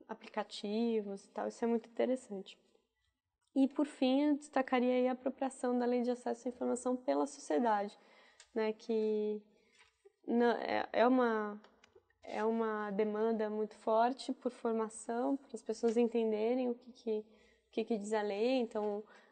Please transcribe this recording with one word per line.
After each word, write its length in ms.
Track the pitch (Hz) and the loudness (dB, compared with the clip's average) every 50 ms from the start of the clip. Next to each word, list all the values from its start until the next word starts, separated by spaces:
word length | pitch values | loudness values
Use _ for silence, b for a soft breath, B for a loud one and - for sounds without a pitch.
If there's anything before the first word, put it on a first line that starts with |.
| - | -14
aplicativos 1160 | - 220 - - - - 214 202 - - - - 202 208 226 233 233 226 214 202 202 196 196 - | -14 -14 -14 -14 -10 -6 -6 -6 -6 -8 -10 -6 -4 -2 0 0 0 0 -2 -2 -4 -8 -12 -12
e 40 | - | -12
tal. 160 | - - 208 214 | -8 -8 -6 -6
Isso 160 | - - 233 | -4 -2 0
é 20 | |
muito 220 | 233 233 226 - - | 0 0 0 -2 -4
interessante. 680 | - - 233 240 262 262 - - 202 190 - - - _ _ _ _ _ _ _ _ _ _ _ _ _ _ _ _ _ _ _ - | -2 0 0 0 0 -2 -4 -8 -10 -10 -10 -12 -18 _ _ _ _ _ _ _ _ _ _ _ _ _ _ _ _ _ _ _ 2
E, 120 | 269 269 | 4 4
por 180 | 262 - 294 294 | 4 4 0 -2
fim, 360 | 294 - - 262 254 262 277 | -2 0 0 2 2 4 4
eu 140 | 294 302 285 | 4 2 2
destacaria 580 | 294 - - - 269 262 - 262 247 247 247 254 | 0 -2 -2 -2 -2 0 2 2 2 2 2 2
aí 140 | 254 247 | 2 2
a 60 | 254 247 | 0 0
apropriação 640 | 254 - 269 - - 269 254 - - 262 247 247 247 | -2 -4 -6 -4 -4 -4 -6 -4 -4 -2 0 0 2
da 60 | 247 | 2
lei 160 | 247 247 247 | 2 0 0
de 100 | 233 247 | 0 0
acesso 360 | 247 247 - 240 233 - - | -2 -2 -4 -6 -6 -4 -6
à 40 | 247 | -8
informação 440 | 247 - 254 247 247 240 - 254 254 | -6 -4 -2 -2 -2 -2 -2 -2 -4
pela 300 | 247 - 285 277 285 285 | -2 0 0 0 0 0
sociedade, 720 | 277 - - - - 302 294 - 226 208 202 202 208 - - B B B B B B B B B B - | -2 -4 -8 -4 0 0 2 2 2 2 0 -2 -4 -8 -14 B B B B B B B B B B -4
né, 200 | 220 220 220 220 | -2 -2 -2 -2
que 680 | 220 - - 226 220 214 214 214 214 214 214 214 208 - _ b b b b b b b b b b _ - _ _ - | -4 -4 -2 0 2 2 2 0 0 0 -2 -4 -6 -8 _ b b b b b b b b b b _ -20 _ _ -4
na-, 320 | - 233 240 240 240 220 - | 0 2 4 4 4 2 2
é, 280 | - - - - - - | 0 -2 -2 -2 -2 0
é 160 | - 208 226 | 2 4 4
uma, 540 | 254 262 254 240 233 220 214 214 208 208 208 - - _ _ _ - _ - _ _ _ _ - | 6 6 4 4 2 2 0 -2 -4 -8 -10 -16 -20 _ _ _ -20 _ -20 _ _ _ _ -14
é 200 | - - 208 214 | -8 -6 -2 0
uma 480 | 226 226 226 226 220 214 214 208 208 | 0 0 0 0 -2 -2 -4 -4 -4
demanda 580 | 196 202 214 214 208 214 220 226 220 214 214 208 | -2 -2 -2 -2 0 0 0 0 0 0 -2 -2
muito 260 | 214 214 214 214 - | -2 -4 -6 -6 -8
forte 580 | - - 226 220 226 233 247 269 - - - 262 | -6 -2 2 4 4 4 2 2 -2 -6 -8 -6
por 180 | - - 240 | -4 -4 -6
formação, 840 | - - - 233 220 226 220 214 - - - - 233 240 262 277 277 | -6 -4 -2 -2 0 0 -2 -4 -6 -10 -8 -6 -4 -2 0 0 -2
para 180 | - - - - | -2 -6 -10 -14
as 60 | 214 | -10
pessoas 360 | - - 220 - 233 233 214 | -6 -8 -4 0 2 2 4
entenderem 720 | 240 240 226 240 233 226 220 214 208 220 233 254 262 247 247 | 4 4 4 2 2 2 2 2 2 2 0 0 0 0 -2
o 60 | 240 | -4
que 160 | 240 - 233 | -4 -8 -20
que, 280 | - - - 226 214 214 | -18 -8 -4 -2 -2 -2
o 520 | 214 - - - - _ _ _ _ _ | -4 -8 -16 -20 -20 _ _ _ _ _
que 140 | - 226 220 | -6 -4 -2
que 120 | - 233 | -2 -2
diz 160 | 202 202 214 220 | -2 -2 -2 -2
a 80 | 214 | 0
lei, 380 | 208 208 196 202 226 254 269 254 | 0 0 0 0 2 2 2 2
então, 440 | 233 233 - 214 208 208 202 208 214 B B B B B | 0 0 -2 -2 -2 -2 -2 -4 -6 B B B B B